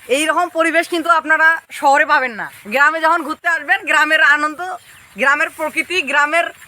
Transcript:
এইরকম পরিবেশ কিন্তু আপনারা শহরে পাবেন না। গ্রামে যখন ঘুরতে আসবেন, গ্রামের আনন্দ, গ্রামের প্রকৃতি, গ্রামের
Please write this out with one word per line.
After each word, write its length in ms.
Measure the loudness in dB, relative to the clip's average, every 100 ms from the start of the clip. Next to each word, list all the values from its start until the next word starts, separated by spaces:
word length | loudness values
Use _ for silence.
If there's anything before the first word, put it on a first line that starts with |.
| -4 -2
এইরকম 320 | 0 0 -2
পরিবেশ 400 | 0 0 0 -2
কিন্তু 220 | -4 0
আপনারা 380 | 0 2 2 4 2 -4
শহরে 360 | -2 2 2 4
পাবেন 260 | 0 0 -6
না। 100 | -12 -12 -6
গ্রামে 340 | 2 2 2
যখন 200 | 0 0
ঘুরতে 260 | -2 -6 -4
আসবেন, 320 | -4 -2 -2 0
গ্রামের 360 | 2 2 4
আনন্দ, 380 | 4 2 0 -6 -10 -12 -16 -20 -20 -4
গ্রামের 340 | -2 0 -2 -6
প্রকৃতি, 460 | -6 -6 -4 -6
গ্রামের 420 | -2 -2 0 -2 -4 -8